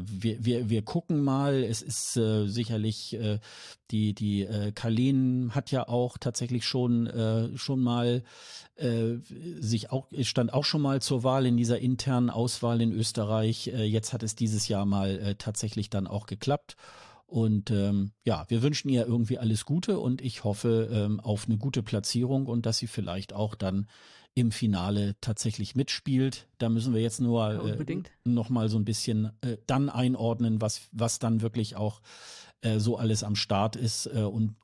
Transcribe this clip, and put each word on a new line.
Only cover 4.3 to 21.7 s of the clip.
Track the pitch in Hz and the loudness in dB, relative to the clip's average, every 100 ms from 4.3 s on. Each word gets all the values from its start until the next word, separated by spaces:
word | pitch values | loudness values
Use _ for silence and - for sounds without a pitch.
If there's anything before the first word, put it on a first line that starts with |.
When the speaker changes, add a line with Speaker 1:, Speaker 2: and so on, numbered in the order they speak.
| 101 | 0
Speaker 1:
äh, | 98 107 104 | 0 -2 -2
Kalin | 104 117 113 131 135 131 127 120 | -2 0 2 4 4 2 2 0
hat | 135 - | -2 0
ja | 131 117 | -2 0
auch | 120 123 - | 0 0 -2
tatsächlich | 127 - 120 123 | -4 -4 -2 -2
schon, | - 131 123 120 117 | 0 0 2 2 2
äh, | 113 110 113 117 127 | 0 2 2 0 -4
schon | - 131 | -2 0
mal, | 123 120 120 120 113 - - - - - | 2 2 2 0 -2 -18 -18 -20 -18 -4
äh, | 120 117 113 117 - - 165 151 | -2 0 0 -2 -8 -14 -12 -6
sich | 110 113 - | 0 0 0
auch, | 135 - 143 | -6 -4 -4
stand | 117 - 117 | 0 0 2
auch | 139 | 2
schon | 143 156 | 0 0
mal | 139 135 | 2 0
zur | - 131 | 0 0
Wahl | 127 135 127 | 2 4 4
in | 120 | 4
dieser | 117 120 | 4 2
internen | 123 127 135 127 120 | 2 0 0 2 2
Auswahl | 113 120 - 120 117 | 0 -2 0 0 2
in | 113 | 2
Österreich. | 107 110 120 107 110 110 110 - | 2 0 0 0 2 2 0 -4
Äh, | 107 107 | -2 2
jetzt | 110 107 | 0 0
hat | 117 | -6
es | 110 - | -4 -2
dieses | 113 107 - | 0 0 0
Jahr | 101 101 | 0 2
mal, | 101 98 95 | 2 0 -2
äh, | 101 | -2
tatsächlich | 101 - 104 107 110 98 | -4 -6 -4 -4 -4 -2
dann | 101 92 | -2 -2
auch | 101 - | -6 -6
geklappt. | 98 - 143 - - - - - - - | -4 -2 -2 -4 -20 -20 -20 -20 -20 -4
Und, | 117 113 107 104 | 0 4 2 2
ähm, | 104 101 101 98 - | 2 2 2 0 -2
ja, | 123 82 - | -2 -2 0
wir | 117 | 2
wünschen | 139 147 139 | 2 0 0
ihr | 127 117 | 2 2
irgendwie | 120 110 123 | 2 0 0
alles | 117 107 | 0 0
Gute | - 160 196 185 | 0 -2 0 0
und | 123 131 | 0 -2
ich | 131 - | -4 -4
hoffe, | - 101 120 113 110 | -4 0 2 2 2
ähm, | 113 104 104 | 0 0 -2
auf | - 101 - | -2 -2 0
eine | 107 | -2
gute | 139 | 0